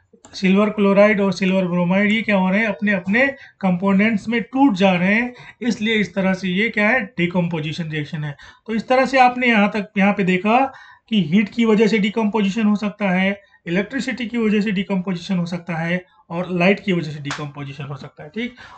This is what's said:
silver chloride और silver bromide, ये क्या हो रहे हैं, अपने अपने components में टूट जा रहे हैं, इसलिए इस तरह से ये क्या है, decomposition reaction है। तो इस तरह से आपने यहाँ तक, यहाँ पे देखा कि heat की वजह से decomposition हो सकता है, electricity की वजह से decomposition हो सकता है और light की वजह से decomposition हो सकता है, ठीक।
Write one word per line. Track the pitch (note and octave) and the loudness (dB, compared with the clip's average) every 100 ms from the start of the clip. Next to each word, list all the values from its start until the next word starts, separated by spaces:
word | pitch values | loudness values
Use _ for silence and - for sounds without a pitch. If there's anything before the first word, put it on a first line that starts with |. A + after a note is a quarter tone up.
| _ _ - | _ _ -20
silver | - F#3+ F#3+ G#3 | -2 2 4 2
chloride | G#3 G3+ G3 G#3 G#3 | 2 2 6 4 4
और | G3 | 0
silver | F#3 F#3+ F#3+ F3+ | 0 0 0 0
bromide, | F3 F3 F#3+ G3+ | 0 0 2 2
ये | A3 | 0
क्या | A3+ G3+ | 0 0
हो | F#3 | 2
रहे | G3 | 0
हैं, | A3+ | -2
अपने | G3 G#3 | -2 -2
अपने | G3 F#3 A3 C#4 C4+ - - | -2 0 0 0 -2 -14 -4
components | F#3+ F3+ G3 G3 G#3+ A3+ - | 0 0 2 2 2 0 -2
में | A#3+ | -4
टूट | - C4 C#4 F#3 | -2 2 2 4
जा | G3 | 2
रहे | F3+ F#3 G#3+ | 4 2 2
हैं, | B3 B3 - - | 0 -8 -20 -8
इसलिए | A#3 G#3 G#3+ A3 | -4 -2 0 0
इस | G3 - | 0 0
तरह | F#3+ | 0
से | F#3 F#3+ | 0 -2
ये | F3+ A3+ | -2 -2
क्या | A3+ G#3 | 0 0
है, | B3+ - | 0 -2
decomposition | - E3+ F3+ E3+ E3+ D3+ D#3 D#3+ | -4 -2 0 -2 -4 -6 -8 -8
reaction | D#3 D3 D#3+ | -6 -8 -8
है। | D3+ C#3+ - - - | -8 -10 -18 -20 -8
तो | A3 | -6
इस | - | 0
तरह | B3+ B3+ | 2 2
से | C4 | 4
आपने | B3 B3 B3 | 4 4 2
यहाँ | A3 G3+ | 4 2
तक, | A3 F#3+ G3 | 0 -6 0
यहाँ | F#3+ | 0
पे | G3 | 2
देखा | F3+ F#3 G3+ A#3+ C4+ - - - - | 0 0 2 2 2 -4 -20 -20 -4
कि | A3 | -2
heat | D#3 F#3 G#3 | 2 2 2
की | - A3+ | 0 2
वजह | G#3 A3 | 4 4
से | A3 | 2
decomposition | G#3 A3+ G#3+ A3 G3 G3+ | 0 0 -2 0 -2 0
हो | G#3 G#3 | 0 0
सकता | G#3 - G3+ | -2 -4 -2
है, | F3+ F#3+ G3+ _ _ - | 0 0 -4 _ _ -4
electricity | F3 G3+ C4+ C4 A3 A#3 | -4 -2 -4 -6 -6 -6
की | A#3+ | -2
वजह | G#3+ G#3 | 0 2
से | G#3 | 0
decomposition | F#3+ F#3+ G3 F3+ F3 - F#3 | -2 -2 -4 -4 -6 -4 -4
हो | E3+ | -2
सकता | F3 E3+ D#3+ | -6 -8 -6
है | E3 F3+ - _ - | -4 -4 -6 _ -12
और | E3+ F3 | -8 -4
light | F3+ F3 G3+ | 0 2 2
की | - | 0
वजह | F3 D3+ | -2 -4
से | D3+ | -8
decomposition | C#3+ - D3 C#3+ C#3 C#3 | -10 -8 -10 -10 -14 -12
हो | C#3 C#3+ | -12 -12
सकता | D3+ - | -14 -18
है, | D3+ | -14
ठीक। | G#3+ A#3+ - - | -8 -8 -10 -20